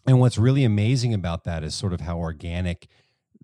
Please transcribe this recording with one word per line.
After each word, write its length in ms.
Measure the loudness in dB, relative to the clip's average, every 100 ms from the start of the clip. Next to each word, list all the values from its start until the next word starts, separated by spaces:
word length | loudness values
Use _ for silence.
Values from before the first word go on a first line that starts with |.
| 2
And 140 | 4
what's 180 | 4 4
really 240 | 2 4
amazing 500 | 2 2 2 2 0
about 300 | -2 -4 -6
that 220 | -6 -6
is 100 | -6
sort 180 | -6 -4
of 100 | -4
how 160 | -6 -6
organic, 680 | -6 -8 -8 -4 -4 -6 _ _ _ _ _ _